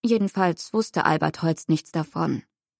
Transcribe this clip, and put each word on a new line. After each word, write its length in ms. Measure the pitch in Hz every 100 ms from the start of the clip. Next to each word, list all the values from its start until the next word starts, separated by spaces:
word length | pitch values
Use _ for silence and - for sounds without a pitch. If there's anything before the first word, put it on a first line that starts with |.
jedenfalls 720 | 233 226 196 202 180 165 -
wusste 320 | 214 220 -
Albert 380 | - 156 156 -
Holst 260 | 165 160 -
nichts 240 | 156 -
davon. 520 | 165 151 165 160 127 - _ _